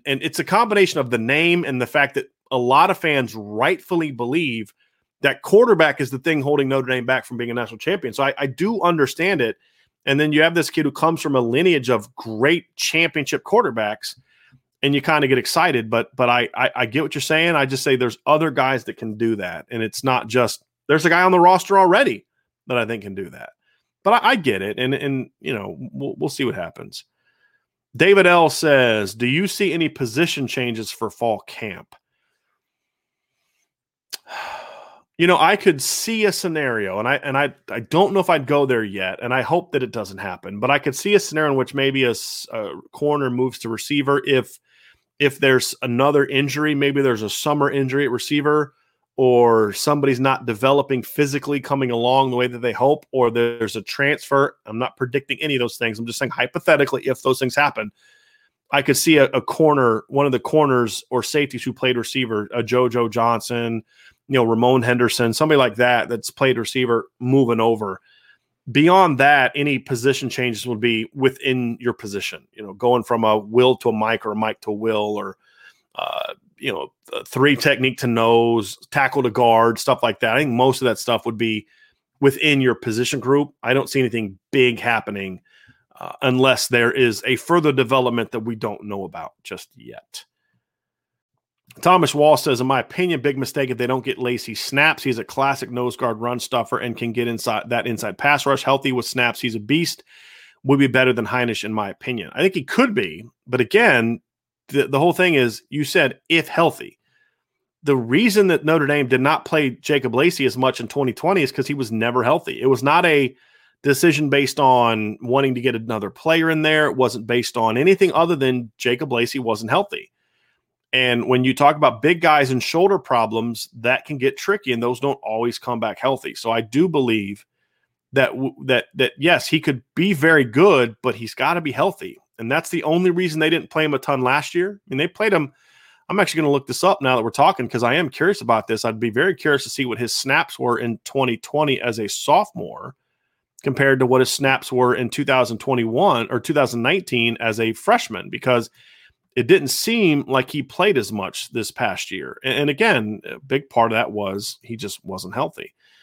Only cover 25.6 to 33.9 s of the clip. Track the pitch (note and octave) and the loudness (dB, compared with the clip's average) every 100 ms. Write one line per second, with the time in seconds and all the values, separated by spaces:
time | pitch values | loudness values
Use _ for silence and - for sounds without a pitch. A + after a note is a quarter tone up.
25.6 | G2 E2+ B2+ G#2+ C#3 - D3+ - B2 F#2+ | -8 -12 -12 -10 -10 -6 -6 -4 -6 -6
26.6 | E2 - - - - _ _ _ _ _ | -10 -14 -18 -20 -20 _ _ _ _ _
27.6 | _ _ _ B2 F3+ G3 F3+ F3 D#3+ - | _ _ _ 2 4 6 6 6 4 2
28.6 | D#3 C#3 B2 A2 G2 G#2+ B2 D3 G3 - | 4 6 4 2 -2 -4 -2 0 -2 -2
29.6 | G3 E3+ D#3 - B2 A#2+ E3 D3 B2 - | -2 0 -4 -4 -4 -2 -2 -2 -6 -4
30.6 | B2 A2 G#2+ - A2 - A#2 G#2 - - | -6 -6 -10 -8 -10 -4 -2 -4 -8 -12
31.6 | G#2+ E2+ - _ _ _ _ _ _ _ | -12 -12 -18 _ _ _ _ _ _ _
32.6 | _ _ _ _ _ _ _ _ _ _ | _ _ _ _ _ _ _ _ _ _
33.6 | _ _ _ | _ _ _